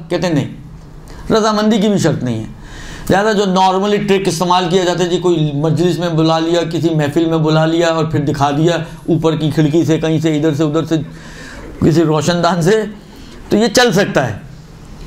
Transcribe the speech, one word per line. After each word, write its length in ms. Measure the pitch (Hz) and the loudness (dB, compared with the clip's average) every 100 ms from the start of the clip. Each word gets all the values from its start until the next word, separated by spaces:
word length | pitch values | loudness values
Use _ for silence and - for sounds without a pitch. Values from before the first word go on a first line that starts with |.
| 160 | -4
कहते 160 | 175 180 | -2 0
हैं 80 | |
नहीं, 140 | 147 123 - - - - - - - - | 0 -2 -10 -16 -18 -20 -20 -18 -16 -2
रजामंदी 480 | 220 214 214 214 220 | 0 2 0 2 2
की 100 | 214 | 2
भी 100 | 196 | 2
शर्त 240 | 160 147 | 0 0
नहीं 140 | 127 110 | -4 -6
है। 220 | - - - - - - - | -8 -14 -16 -16 -14 -14 0
ज़्यादा 260 | 175 208 | 2 2
जो 120 | 208 202 | 2 2
normally 520 | 180 190 185 208 208 | 2 2 2 0 0
trick 300 | 202 196 190 | 2 2 2
इस्तेमाल 400 | 165 180 180 180 | -2 2 2 2
किया 140 | 190 | 2
जाता 180 | 175 170 | 2 0
है 60 | 180 | 0
जी, 80 | 175 | 0
कोई 340 | 180 165 151 143 | 0 2 0 0
मजलिस 420 | 160 143 175 165 | 0 2 0 0
में 180 | 175 160 | -2 2
बुला 220 | 160 160 | 2 2
लिया, 240 | 165 170 | 2 0
किसी 260 | 165 165 160 | 0 -2 0
महफिल 360 | 156 147 175 165 | 0 0 0 0
में 160 | 165 | 0
बुला 220 | 156 156 160 | 2 2 2
लिया 220 | 165 165 | 2 2
और 220 | 165 156 | 2 0
फिर 100 | 160 | -2
दिखा 300 | 143 147 143 | -2 0 0
दिया 340 | 143 160 165 - - - | 2 2 0 -4 -10 -2
ऊपर 280 | 160 160 156 | 0 2 0
की 140 | 151 | 0
खिड़की 340 | 160 151 165 | 2 2 2
से, 140 | 160 160 | 2 0
कहीं 220 | 160 160 | 0 0
से, 160 | 160 151 | 0 0
इधर 180 | 156 | 0
से, 100 | 147 | 0
उधर 200 | 160 156 | 0 0
से, 140 | 143 165 131 - - - - - - - | -2 -2 -4 -14 -18 -18 -18 -16 -16 0
किसी 180 | 165 160 | 2 4
रोशनदान 600 | 160 156 156 175 170 175 | 2 2 0 0 2 2
से, 140 | 160 220 214 - - - - - - | 2 2 0 -10 -20 -20 -20 -18 0
तो 60 | 208 | 2
ये 120 | 226 | 4
चल 240 | - 247 | 4 4
सकता 300 | 185 196 160 | 4 2 0
है। 180 | 127 95 - - - - - - | -2 -6 -12 -20 -20 -20 -20 -18